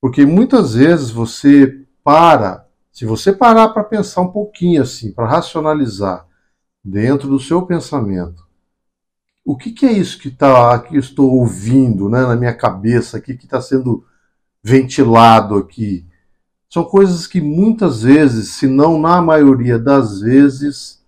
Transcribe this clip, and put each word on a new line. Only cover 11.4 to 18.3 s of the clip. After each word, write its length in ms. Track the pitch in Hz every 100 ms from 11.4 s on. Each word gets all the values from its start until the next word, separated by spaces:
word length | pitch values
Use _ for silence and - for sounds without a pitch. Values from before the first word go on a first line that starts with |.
| 120 92 107 131 127 101 98
né, 140 | 120
na 140 | 127 117
minha 180 | 123
cabeça 640 | 117 120 95 107 120 113 113
aqui, 200 | - 131
que 100 | _
tá 140 | 127
sendo 440 | 123 135 127 110 _ _ _ _ _ _
ventilado 960 | 107 135 131 - 123 113 117 113 101 101
aqui? 500 | 95 - 107 92 82 _ _ _ _ _ _
São 160 | -
coisas 420 | 165 196 196 175 -
que 140 | 185
muitas 640 | 147 156 214 226 185 113
vezes, 480 | 117 143 147